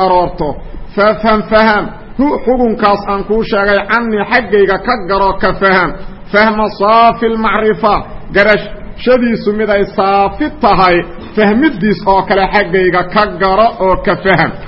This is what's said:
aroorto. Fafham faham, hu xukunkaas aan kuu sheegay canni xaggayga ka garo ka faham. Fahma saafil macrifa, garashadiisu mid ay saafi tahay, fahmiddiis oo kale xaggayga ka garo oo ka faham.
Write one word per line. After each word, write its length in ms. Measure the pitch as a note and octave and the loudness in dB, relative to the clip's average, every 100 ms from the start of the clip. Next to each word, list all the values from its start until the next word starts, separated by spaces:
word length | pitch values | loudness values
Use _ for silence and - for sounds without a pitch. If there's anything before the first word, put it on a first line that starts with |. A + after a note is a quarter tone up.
| F#3+ | 2
aroorto. 420 | F3+ F3 - D3 - - - - - | 2 0 -2 -6 -6 -10 -12 -8 0
Fafham 460 | G#3 G#3+ A3 G#3+ E3 | 0 2 0 0 2
faham, 340 | G#3+ A3 G#3 C#3+ - - - | 2 4 2 -2 -10 -12 -2
hu 80 | F#3+ F#3+ A3 | -2 0 -2
xukunkaas 560 | B3+ A#3+ G3+ G#3 G3+ G3+ | 0 0 0 0 0 -2
aan 160 | G3 | -6
kuu 200 | G3 A3 | -2 -2
sheegay 360 | A3 G3+ G3 G3+ G3+ | 0 0 2 0 0
canni 300 | A3+ A#3 G#3 G3 | -2 0 -4 0
xaggayga 460 | A#3 G3+ G3+ F#3+ F#3 A#3 | -2 0 2 2 0 -2
ka 80 | A#3 E3+ | -4 -2
garo 220 | G3 G3 F#3 | 0 0 0
ka 80 | G3+ - | -2 0
faham. 280 | G3 F#3 E3 - - - - | 2 2 0 -4 -12 -14 -2
Fahma 340 | G3+ A3 G#3+ G#3+ - | 2 2 2 -2 0
saafil 580 | G3 A3+ A#3 A3+ A3+ A3+ | 2 4 4 2 -2 0
macrifa, 580 | A3 G3+ G#3+ G3+ G#3+ F#3 - - - F3 | 0 0 0 2 0 0 -4 -12 -4 0
garashadiisu 1120 | G#3 G3+ - - - - A#3+ B3+ A#3+ G#3+ G3+ G#3 | 2 2 -2 -12 -12 -6 0 2 2 0 -2 -2
mid 100 | G#3+ | 0
ay 140 | G3+ G3 - | 0 0 0
saafi 500 | G3 G3 G3 - D4+ - | 0 2 0 0 -6 0
tahay, 360 | G#3+ F#3 F#3 F3 - - - - | 2 4 4 2 -2 -10 -8 0
fahmiddiis 640 | G3+ A3 D#4 G#3+ G#3 F3+ G3 | 2 4 2 0 -2 0 2
oo 140 | F#3+ F#3 | 0 2
kale 180 | F#3+ F#3 | 0 2
xaggayga 480 | G3+ F3 F#3+ F#3 F3+ F3 | 0 0 0 2 0 0
ka 100 | G#3+ G#3 F3 | 0 -2 0
garo 260 | F#3+ G3 A3+ A3+ F#3+ | 0 2 2 2 0
oo 100 | F3+ - | 0 0
ka 100 | E3+ | -2
faham. 280 | F#3+ F3 C#3+ - | 0 0 0 -4